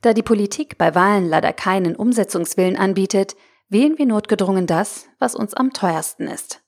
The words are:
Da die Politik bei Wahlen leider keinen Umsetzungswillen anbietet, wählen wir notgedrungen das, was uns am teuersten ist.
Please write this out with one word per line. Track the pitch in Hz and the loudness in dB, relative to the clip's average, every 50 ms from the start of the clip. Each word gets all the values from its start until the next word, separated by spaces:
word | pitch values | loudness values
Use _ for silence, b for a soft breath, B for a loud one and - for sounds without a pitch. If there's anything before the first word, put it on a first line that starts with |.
Da | - 233 226 | 2 2 2
die | 226 226 | 2 2
Politik | - 233 208 208 202 - - 302 _ - _ | 0 0 0 0 -2 -4 -8 -10 _ -4 _
bei | 175 170 151 | 0 2 4
Wahlen | 180 180 202 208 202 185 165 | 4 4 4 4 2 2 2
leider | 165 160 - - - | 2 2 2 2 0
keinen | - - 190 185 196 185 170 - | -2 -2 -2 0 0 0 -2 -2
Umsetzungswillen | - 214 240 247 226 202 233 - 175 170 - - - 185 185 190 | 0 0 0 2 0 0 -2 -2 -4 -4 -4 -2 0 0 0 2
anbietet, | - 196 190 196 190 190 190 - 196 196 196 - b b b b b b b | 0 0 0 2 0 -2 0 2 0 0 0 -6 b b b b b b b
wählen | 196 208 269 302 311 302 | 2 2 4 4 2 2
wir | 294 | 0
notgedrungen | 254 220 208 208 - 214 196 202 185 196 190 180 175 | 2 2 0 0 0 0 0 2 0 2 0 0 0
das, | 170 165 208 - - - - _ _ _ | 0 0 0 -2 -6 -14 -18 _ _ _
was | 254 247 - | -4 -4 -2
uns | - 226 202 - | -4 -8 -6 -4
am | - 262 262 | -2 -2 -2
teuersten | 262 - - 180 165 160 160 - - _ - 151 | -2 -2 -2 -2 -2 -2 -4 -8 -10 _ -10 -10
ist. | - - - - - - _ | -10 -12 -14 -14 -16 -18 _